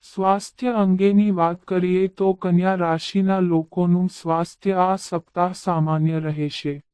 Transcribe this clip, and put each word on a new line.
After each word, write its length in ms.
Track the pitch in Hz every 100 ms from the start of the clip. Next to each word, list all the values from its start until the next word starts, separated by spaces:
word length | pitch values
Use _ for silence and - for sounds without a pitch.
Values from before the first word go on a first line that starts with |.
સ્વાસ્થ્ય 680 | - - 190 196 - _ 247
અંગેની 580 | 233 196 185 196 202 208
વાત 300 | 185 170 175
કરીએ 460 | - 185 180 185 190
તો 240 | - 190
કન્યા 420 | 185 190 175 185
રાશિના 640 | 190 175 160 - 196 190 190
લોકોનું 680 | 180 165 160 - 175 175 185
સ્વાસ્થ્ય 640 | - 170 165 170 - 202
આ 240 | 190 185 190
સપ્તાહ 560 | - 175 - - 175
સામાન્ય 680 | 180 - 170 156 156 156 160
રહેશે. 640 | 156 151 147 - 147 143 _